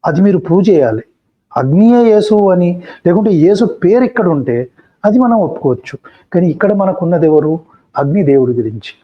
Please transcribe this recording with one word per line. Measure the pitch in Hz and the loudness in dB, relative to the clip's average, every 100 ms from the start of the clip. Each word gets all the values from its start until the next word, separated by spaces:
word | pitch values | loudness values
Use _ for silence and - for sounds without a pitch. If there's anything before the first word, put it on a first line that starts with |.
అది | 165 156 196 | -4 0 2
మీరు | 190 - | 0 0
ప్రూవ్ | 175 196 | 0 2
చేయాలి. | 170 127 - - _ _ _ _ - | 2 2 -2 -10 _ _ _ _ -6
అగ్నియే | 131 165 226 240 233 | -2 2 4 4 4
యేసు | 214 208 214 196 | 2 2 2 2
అని, | 180 175 175 - - 170 | 2 0 -4 -12 -6 -2
లేకుంటే | 175 220 180 165 | 0 0 2 2
యేసు | 202 233 - | 2 -2 -2
పేరు | 175 226 247 | 0 0 0
ఇక్కడ | 240 180 151 | -2 -2 -2
ఉంటే | 127 120 127 _ _ _ 202 | -2 -6 -6 _ _ _ -2
అది | 233 | 0
మనం | 247 226 165 | 2 0 -2
ఒప్పుకోవచ్చు. | 165 139 127 - - - _ _ | -4 -4 -4 -8 -20 -20 _ _
కానీ | 175 175 147 | -2 -2 0
ఇక్కడ | 202 202 | -2 0
మనకున్నది | 190 185 170 170 160 | -2 -2 -2 0 2
ఎవరు? | 151 151 160 - _ _ - | 2 0 -6 -8 _ _ -6
అగ్నిదేవుడి | 143 185 151 139 127 120 | -2 -2 0 2 0 -2
గురించి. | 110 110 - - | -6 -8 -16 -20